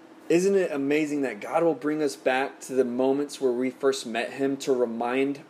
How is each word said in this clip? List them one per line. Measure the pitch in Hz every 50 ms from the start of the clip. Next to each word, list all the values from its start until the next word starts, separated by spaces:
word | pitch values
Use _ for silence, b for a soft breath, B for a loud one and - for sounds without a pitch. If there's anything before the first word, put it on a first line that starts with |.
| - - - - - -
isn't | 156 175 185 196 196
it | 196 180 -
amazing | 151 143 139 139 147 151 156 147 147 147
that | 139 123 110 101
God | - 113 127 160 170
will | 165 156
bring | 135 - 147 151 156
us | 151 139 -
back | - - 131 127 131 135 139 - -
to | - - 131
the | 127 131
moments | 120 120 123 131 135 135 143 147 143 - -
where | 135 131
we | 120 120 131 131
first | 127 - - 135 131 - -
met | 120 113 117 120 - -
him | 127 139 139 139 135
to | - 147 135
remind | 123 123 117 117 113 117 120 123 131 135 139 139 139 - -